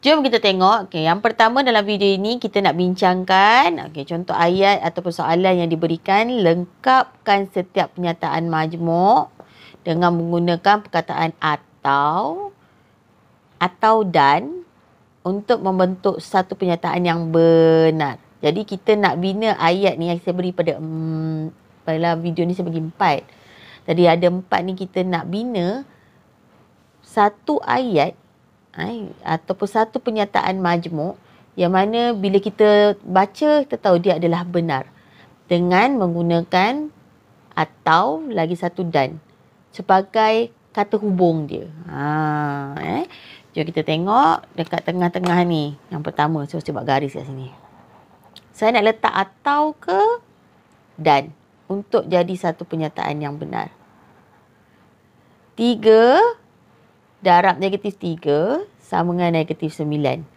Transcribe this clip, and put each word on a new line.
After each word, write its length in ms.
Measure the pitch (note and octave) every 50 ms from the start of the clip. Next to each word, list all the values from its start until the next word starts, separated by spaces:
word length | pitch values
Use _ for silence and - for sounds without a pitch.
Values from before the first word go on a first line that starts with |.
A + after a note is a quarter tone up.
Jom 240 | - C#4 D#4 D#4 C#4
kita 160 | C4+ A3+ A3
tengok. 480 | - G3+ F#3+ F#3 F#3 F#3+ G#3+ A3+ F#3+ -
Okey, 160 | - E3 D#3
yang 160 | D#3+ E3+ G3+
pertama 400 | G#3+ A#3 A3 - A3+ A3 A#3+ C4
dalam 240 | C#4+ B3+ A#3 G#3+ G3+
video 320 | G3+ G#3 G3 G3+ G3 G3 F#3+
ini 240 | G3 G#3+ A#3+ B3
kita 240 | - G#3+ - G#3 G3
nak 160 | F3+ C#3+ E3+
bincangkan, 1120 | F3+ F3+ F#3 F3+ G#3 F#3 F3+ F#3 F#3 F#3 F#3+ F#3+ G3 G#3 A3+ B3 C#4 F3 E3+ D3 - C#3+ D#3
okey, 160 | D#3 C#3 -
contoh 240 | E3+ E3 F3+ - -
ayat 480 | - E3+ F3 F3+ F#3+ G3 G3 G3+ F#3
ataupun 320 | - E3 - - F3+ F#3 E3
soalan 480 | - D#3+ B2+ E3 F3 F#3 F#3 F#3 F3+
yang 80 | E3+ E3
diberikan, 640 | E3 D#3+ E3+ D#3+ E3 D#3+ _ - G3 G3+ A3+ A#3+ B3+
lengkapkan 1120 | A#3+ G3 E3+ E3 F3 F3 - _ _ - C4 C4 C4 C4 - _ _ _ - G3+ G3 G3 F#3+ _
setiap 400 | F#3+ F3+ _ _ G3 E3+ - _
pernyataan 560 | - F3+ E3+ E3 - - D#3+ C#3+ D#3+ E3 E3+
majmuk 800 | E3 D#3+ D#3 D#3+ E3+ E3+ E3+ E3 E3 E3+ F3+ G3 A3+ - - - _ _ - _ _ - - - - - _
dengan 320 | F3+ D#3+ E3 F3+ F3 F3 E3+
menggunakan 640 | E3+ E3+ E3+ E3+ E3+ F3 F3 E3+ _ G3 G#3 G#3+
perkataan 560 | G#3 - - E3+ E3 - - C3+ E3 D#3+ - _
atau, 1120 | - D#3+ D3 D3 _ _ _ _ _ C#3+ C#3 C#3 C#3+ D3 D#3+ F3+ A3 C#4 D#4+ F#4 G4+ G4+ G4+ _ _ _ _ _ _ _ _ _ _ _ _ _ _ _ _ _ _ _ _ _
atau 400 | F3 F#3 - _ - A3 A3 A3
dan 640 | G#3+ F#3 E3 D#3+ C#3+ C#3 C#3+ D#3+ A3 C#4+ E4+ F4+ F4 _ _ _ _ _ _ _ _ _ _ _
untuk 400 | _ F3+ F#3+ G3+ G#3 - B3 -
membentuk 640 | - F#3+ F#3 F#3 F#3 F3+ F#3+ F#3 - G3+ F3+ - -
satu 320 | - - F#3+ F#3 - G3+ -
pernyataan 480 | - F3+ E3+ E3+ - F3 E3 F3 F3+
yang 240 | F3 E3 E3+ E3 E3
benar. 880 | D#3+ E3 E3 E3 E3 E3 E3 E3 D#3+ D#3+ D#3+ D#3+ D#3+ D#3+ D3+ C#3 A#2+ - _ _ _ _
Jadi 320 | - D3 D#3 F#3+ G#3+ -
kita 240 | G3+ F#3 _ - G#3+
nak 240 | G#3 G3+ F3+ B2+ E3
bina 400 | F3 F#3+ F#3+ G3+ A3 A3 G3+ -
ayat 400 | - E3 F3 F#3+ G3+ F#3+ B2+ C3+
ni 160 | E3 F3 E3+
yang 80 | E3+
saya 160 | - F#3+ F3 F3+
beri 160 | F3+ F3+ F3+
pada, 240 | - E3+ E3+ C#3+ -
mm, 720 | D#3+ D#3+ D#3+ D#3+ D#3+ D#3+ D#3+ D#3+ D#3+ D#3+ D#3+ D#3 D#3 D#3+ - _ _ _ _ _
pada 320 | _ - D#3+ D#3+ E3+ E3+ E3+
video 320 | E3 E3 F3 E3 E3+ E3+
ni 80 | F3 F3+
saya 160 | F#3 F3+ F3
bagi 160 | E3 E3 D#3+
empat. 400 | D#3+ - _ G3+ F3 D3 C3+ - - _ _ _ _ - - - - - -
Tadi 240 | _ - D#3+ E3+ F3+
ada 240 | F3 E3 F3 F3 F3+
empat 300 | F3+ F#3 F#3 _ - -
ni 160 | E3+ F#3 F#3+ F#3
kita 240 | F#3+ F#3 _ F#3+
nak 240 | F3+ F#3 F3+ E3 D#3+
bina 560 | D#3+ F3 G#3 A#3 B3 A#3+ G3 F3 F3+ G#3 C4 C#4 _ _ _ _ _ _ _ _ _ _ _ _ _ _ _ _ _ _ _ _ _ _ _
satu 560 | _ _ - A3 G3+ G#3 G#3 _ _ - D4+ - -
ayat, 480 | - A#3+ B3 C4 B3 G3 D3+ C#3 - - _ _ _ _ _ _ _ _ _ _ _ - -
eh, 320 | D#3+ G#3 A#3 A#3 G#3 - - - -
ataupun 400 | - D#3+ E3 _ - F#3+ - -
satu 320 | G3 - A3+ A3 A3 - C4
pernyataan 640 | - - A3 A3 G3+ G3+ - - - - F#3 F#3+
majmuk 560 | F#3 F3 F3 E3+ E3+ E3 E3+ D3+ D3 F3+ - - _ _ - _ _ _ _ -
yang 160 | F3+ E3+ F#3
mana 400 | F#3+ G3 G#3 A3 A#3 A#3+ A#3+ A#3
bila 240 | G3+ F#3+ G3+ F#3+ G3
kita 560 | G3 G#3+ G3+ - G#3+ G#3 G#3 G#3 G#3 G#3 G3 G3+
baca, 640 | - - F3+ F#3+ G3 G3+ - - D4+ D4+ D4+ D4+ C#4
kita 80 | C#4+ -
tahu 240 | A3+ - G#3 F#3 F3
dia 240 | F3 G3+ F3 F3+
adalah 240 | F3 E3+ E3+ F3 F3
benar. 400 | F3 F3 F3 E3+ E3 C#3+ C3 C3+ - _ _ _ _ _ _ - _ _ _ _ _
Dengan 480 | F3 F3 F3 F3 F3+ F#3 A3 C4 C#4+ B3
menggunakan 960 | G3 F3 E3+ E3+ E3+ E3+ E3+ E3+ E3+ - - F3+ F#3+ G#3+ C4 D4 D4+ D4+ - _ _ _ _ _ _ _ _ _ _ _ _ -
atau 640 | D#3+ - _ _ _ - D#3+ E3+ G3 B3+ D4+ D#4+ D#4+ C#4+
lagi 240 | A3+ G3 E3 D#3+ F3+
satu 320 | E3 - F3 F3 - F#3+
dan 320 | E3+ D#3+ - E3 - D#3+ D#3 _ _ _ _ _ _ _ _ _ _ _
sebagai 800 | - F#3 - F#3+ F#3+ G3 G3 - A3 A3 A3 A3 A3 A#3 A#3 _ _ _ _ _ -
kata 160 | G#3 G#3 - G#3
hubung 480 | G#3+ G#3 F#3+ F3+ F#3 E3+ E3 D#3+ D3+ C#3+
dia. 160 | - - - - D3+ D#3 E3+ E3
Ha, 160 | D3+ C#3+ C#3 D3 D3+ D#3 D#3 D3+ D3+ D3+ D3+ D3 C#3+ C#3+ C#3 C#3 C#3 D3+ D3
eh. 240 | D#2 F#2 C4+ F4 F4+ - - - - - - _ _ _ E3
Jom 80 | D#3
kita 160 | D#3+ E3+ D#3+
tengok 640 | D3+ - D#3 D#3 F3 G3 G#3+ B3 C#4+ A3+ - - - _ _
dekat 320 | - E3+ - - E3+ -
tengah-tengah 560 | - E3+ F3+ F3 F3 F3 F#3 F3+ F3+ E3+ F3+
ni. 320 | F3 F3 E3+ D#3 D3 D3 C#3+ D3 _ _
Yang 160 | F#3 D#3 D3+
pertama, 400 | - - - D3 D3+ E3 D3+ C#3+
saya 160 | D3+ - E3
mesti 80 | C#3+ -
buat 160 | D3+ G#2+ -
garis 320 | B2+ C#3 C3+ D3 C3+ C3+ D3+
kat 80 | D#3
sini. 400 | C3+ C3+ C3 C3 B2+ - - _ _ _ _ - _ _ _ _ _ _ _ _ _ _ - _ _ _ -
Saya 160 | G#3+ A3 B3
nak 160 | A#3 G3+ A3
letak 240 | A3 A3 - - -
atau 640 | - G3 - _ _ _ C#4+ C#4+ D4 D4+ D#4 D4+ _
ke 240 | - - F#4 G4 G#4 A4 A#4 A#4 _ _ _ _ _ _ _ _ _ _ _ _ _ _ _ -
dan 320 | D#3 D#3 C#3+ C#3 C3+ - - _ _ _ _ _ _ _
untuk 400 | F#3+ G3+ G3+ _ - A3+ - -
jadi 240 | F3+ F3 F3 F3+ F#3+
satu 320 | F3+ - F3 D#3+ - F3
pernyataan 560 | _ - D#3+ D#3+ D3+ - - - D3+ D3 D3+
yang 160 | D3+ C#3+ C#3+ D3
benar. 320 | D#3+ D3 - A1+ - - _ _ _ _ _ _ _ _ _ _ _ _ _ _ _ _ _ _ _ _ _ _ _ _ _ _ _ _ _ _ _ _ _ _ _ _ _
Tiga 640 | - A3+ A#3+ A#3+ - G#3+ A3 A3 A3 A3+ A#3+ C4+ E4+ A4 A#4+ A4+ _ _ _ _ _ _ _ _ _ _ _ _ _ _ _ _ _
darab 400 | - F#3 F3 E3+ F#3+ F#3+ F3+ B2
negatif 400 | F#3+ G3 F#3+ G3 - G#3 F#3+ _
tiga 640 | - F3 E3 D#3+ - D#3 C#3+ D3 D#3+ G#3 C4 E4 G4+ G#4 _ _
sama 320 | _ _ - F3 E3+ F3 F3
dengan 240 | F3+ F3+ E3+ E3+ E3
negatif 400 | D#3 D#3+ D#3+ - - D3+ - -
sembilan. 480 | D#3+ D3+ D3 D3+ D3 C3+ C3 D#3+ D#3 - _